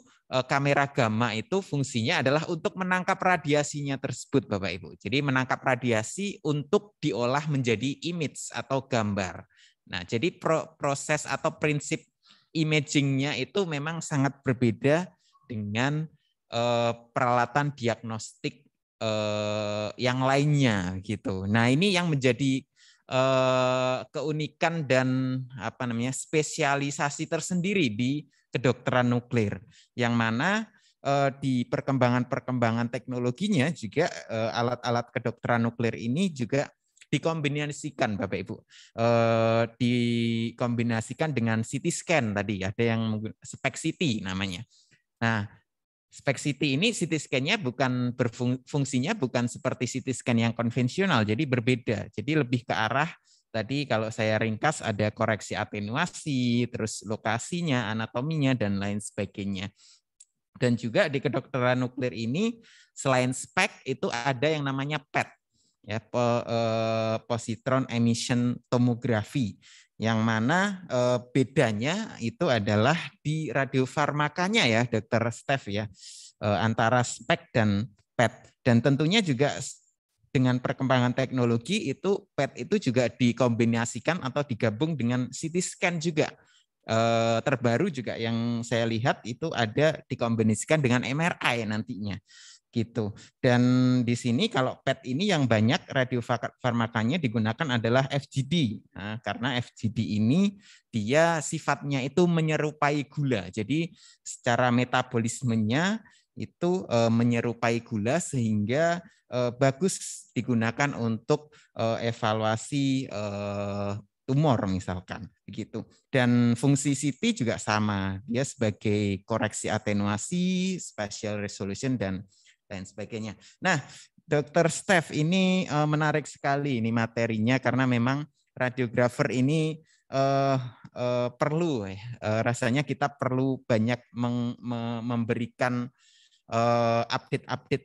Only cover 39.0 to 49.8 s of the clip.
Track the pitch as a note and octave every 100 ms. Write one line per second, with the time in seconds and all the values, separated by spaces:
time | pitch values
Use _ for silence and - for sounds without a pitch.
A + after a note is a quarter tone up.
39 | A#2 A#2 A2+ A2+ A2+ A2+ A#2 - A#2+ B2
40 | A#2+ A#2 A#2 A2+ A#2 - B2 A#2+ A#2 A2+
41 | - B2 D#3+ B2+ A2+ A2 A2+ C#3 E3+ -
42 | - D#3+ A2 G2+ G2+ G2 F#2 A2 A#2 A2+
43 | A2+ G#2+ G#2+ - - - C#3 - D#3+ -
44 | E3 G#2+ F#2+ F#2+ G2 F2+ A#2 _ _ _
45 | _ _ A#2 A2+ G#2 - _ _ _ _
46 | _ - - - D3+ C#3 D3 C3+ A3+ -
47 | F3 D#3 - C3+ C#3+ A3 B2+ - C3 B2
48 | B2 A#2+ A#2+ - B2 B2+ - D3 C3+ B2+
49 | D3 A3 C3+ B2 A#2+ - C3 -